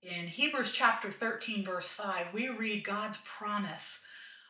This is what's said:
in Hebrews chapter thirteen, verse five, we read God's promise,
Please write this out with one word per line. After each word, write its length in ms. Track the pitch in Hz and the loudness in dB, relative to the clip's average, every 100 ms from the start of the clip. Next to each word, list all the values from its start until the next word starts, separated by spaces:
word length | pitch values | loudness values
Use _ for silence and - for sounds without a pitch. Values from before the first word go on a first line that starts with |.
in 260 | 180 175 170 | -10 -8 -6
Hebrews 460 | - 302 285 233 | -2 0 0 0
chapter 380 | 262 240 214 202 | 4 4 2 -4
thirteen, 520 | - 226 226 - 214 | -4 -4 -4 -4 -4
verse 300 | 185 180 175 | -4 -4 -4
five, 400 | - 202 180 175 | -4 -4 -4 -4
we 160 | 208 262 | -4 -4
read 340 | 220 220 208 | -2 -4 -4
God's 360 | - 208 214 208 | -4 -4 -4 -6
promise, 880 | - - 208 208 190 160 - - - - - - | -10 -8 -4 -2 -2 6 8 8 4 -14 -18 -20